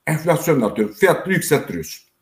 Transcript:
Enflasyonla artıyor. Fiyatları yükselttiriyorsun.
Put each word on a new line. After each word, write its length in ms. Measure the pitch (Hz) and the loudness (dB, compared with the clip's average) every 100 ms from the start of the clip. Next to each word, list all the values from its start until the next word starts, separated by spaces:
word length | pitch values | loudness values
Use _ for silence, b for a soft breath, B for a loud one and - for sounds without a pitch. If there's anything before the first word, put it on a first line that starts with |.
| - | -4
Enflasyonla 600 | 156 165 160 - 139 202 | -2 0 0 2 2 0
artıyor. 280 | 220 208 | -2 -4
Fiyatları 400 | - 185 - 185 | 2 2 2 0
yükselttiriyorsun. 760 | 180 - 143 - 85 80 - _ _ | -2 0 0 0 -10 -10 -16 _ _